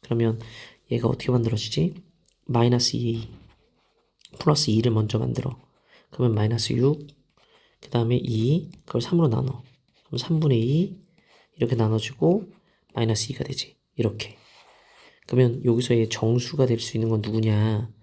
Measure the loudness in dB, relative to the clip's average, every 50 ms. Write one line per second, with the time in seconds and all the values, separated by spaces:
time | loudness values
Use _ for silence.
0 | -8 -4 0 0 2 0 0 -2 -6 -14 -18 -18 -20 -20 -20 _ _ -4 -2 0
1 | 0 0 -2 -2 -2 0 0 2 2 0 -2 -4 -4 -4 -2 -2 -2 -2 -2 -6
2 | -16 _ _ _ _ _ _ _ _ -2 2 2 4 4 4 4 2 2 0 0
3 | -2 -2 -4 -4 -6 -10 -14 -20 -20 -20 _ _ _ _ _ _ _ _ _ _
4 | _ _ _ _ -20 -20 -14 -4 0 0 2 2 2 2 2 2 2 2 2 2
5 | 0 0 0 -2 -2 -2 -2 -4 -4 -4 -6 -10 -14 _ _ _ _ _ _ -20
6 | _ _ -4 0 0 2 2 2 2 2 0 0 -2 -2 0 2 2 2 0 -2
7 | -6 -14 -20 _ _ _ _ _ _ _ _ _ _ _ _ _ -10 -4 -2 0
8 | 0 2 0 0 0 -2 -2 0 0 2 0 0 -2 -6 -14 -20 -12 -6 -6 -4
9 | -2 0 2 2 2 2 2 0 -2 -4 -6 -8 -12 -20 -20 _ _ _ _ _
10 | _ _ -8 -8 -4 -2 0 0 2 2 2 2 2 2 2 0 0 -2 -4 -12
11 | -20 _ _ _ _ _ _ _ _ _ _ -2 -2 0 2 2 2 2 2 0
12 | -2 -4 -4 0 2 2 2 2 0 -6 -14 _ _ _ _ _ _ _ -4 -2
13 | 0 0 0 0 -2 -4 -6 -8 -8 -8 -8 -10 -10 -12 -14 _ _ _ _ -2
14 | -2 -2 -2 -4 -10 -12 -14 -20 _ _ -20 -20 -20 _ -20 _ _ _ _ -20
15 | -20 -20 _ _ _ -2 2 4 4 4 2 0 0 2 2 2 2 2 2 2
16 | 2 0 -2 -2 0 2 2 0 0 -2 -2 0 2 2 0 0 -2 -4 -4 -2
17 | 0 0 0 0 -2 -2 -2 0 2 2 2 4 2 2 2 0 -2 -6 -10 _